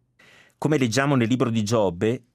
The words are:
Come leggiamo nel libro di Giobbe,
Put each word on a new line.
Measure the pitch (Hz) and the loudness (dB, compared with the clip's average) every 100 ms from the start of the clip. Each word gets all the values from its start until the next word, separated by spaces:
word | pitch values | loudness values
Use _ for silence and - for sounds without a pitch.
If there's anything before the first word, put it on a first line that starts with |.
| _ _ - - _ _ | _ _ -20 -20 _ _
Come | 139 151 | -2 0
leggiamo | 123 110 139 | 0 0 0
nel | 135 113 | 2 2
libro | 123 139 | 0 0
di | 113 | -2
Giobbe, | 104 113 98 85 107 127 _ | 0 0 0 0 -2 -4 _